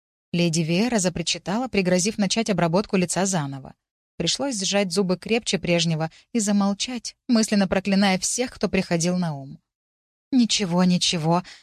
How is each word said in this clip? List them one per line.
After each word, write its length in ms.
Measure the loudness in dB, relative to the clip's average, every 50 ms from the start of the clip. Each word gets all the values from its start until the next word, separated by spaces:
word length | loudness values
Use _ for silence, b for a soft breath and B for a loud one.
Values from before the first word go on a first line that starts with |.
| _ _ _ _ _ _
Леди 300 | -2 0 0 2 2 0
Виера 380 | 0 0 2 0 2 2 0 0
запричитала, 680 | 0 0 -2 -2 -4 -4 -6 -6 -6 -4 -4 -4 -4 -2
пригрозив 520 | 0 0 2 2 2 2 0 0 -2 -2
начать 320 | -2 0 0 -2 0 0
обработку 460 | 0 0 2 2 2 0 0 0 0 0
лица 280 | 0 0 0 -2 -2
заново. 480 | 0 0 -2 -4 -4 -8 -10 -14 -16 -20 _ _ _ _ _ _ _ _ -6
Пришлось 460 | -4 -2 -2 -2 -2 -4 -4 -4 -4
сжать 300 | -2 0 0 0 0 0
зубы 240 | 0 0 0 -2 -2
крепче 400 | -2 -2 -2 -2 0 -2 -4 -2
прежнего 540 | 0 0 0 2 2 0 0 0 -2 -4 b b b b -4
и 60 | -2
замолчать, 760 | 0 2 2 2 2 2 0 -2 -4 -6 -6 -8 -10 -12 -14 _ _ 0
мысленно 400 | 2 2 2 2 2 2 2 2
проклиная 520 | 0 -2 0 2 2 2 4 2 2 0
всех, 320 | -2 -4 -4 -4 -4 -6
кто 180 | -4 -4 -4 0
приходил 480 | 0 -2 0 0 -2 0 0 0 0 0
на 160 | -2 -4 -4
ум. 260 | -6 -10 -14 -16 -18 _ _ _ _ _ _ _ _ _ _ _ _ _ _ 2
«Ничего, 500 | 2 4 4 2 0 0 0 2 4 4
ничего», — 600 | 4 4 2 2 0 -2 0 0 2 2 0 0 B B B